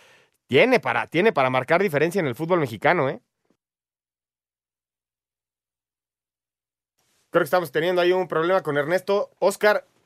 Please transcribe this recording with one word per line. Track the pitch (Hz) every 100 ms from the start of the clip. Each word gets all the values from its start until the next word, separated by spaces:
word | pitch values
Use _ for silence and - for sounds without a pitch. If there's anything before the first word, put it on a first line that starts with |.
| _ _ _ _ _
tiene | 131 233 226
para, | 127 117 110
tiene | 156 220
para | 143 131
marcar | 127 123 175
diferencia | 202 143 170 190
en | 147
el |
fútbol | 117 165 180
mexicano, | 131 107 147 175 135
¿eh? | 202 _ _ _ _ _ _ _ _ _ _ _ _ _ _ _ _ _ _ _ _ _ _ _ _ _ _ _ _ _ _ _ _ _ _ _ _ _ _ _ _ _
Creo | 165
que |
estamos | 151 180 156
teniendo | 156 175 180
ahí | 180
un | 185 180
problema | 160 170 190
con | 151 143
Ernesto. | 143 185 196 202 - _
Oscar, | 180 - 208 202 - _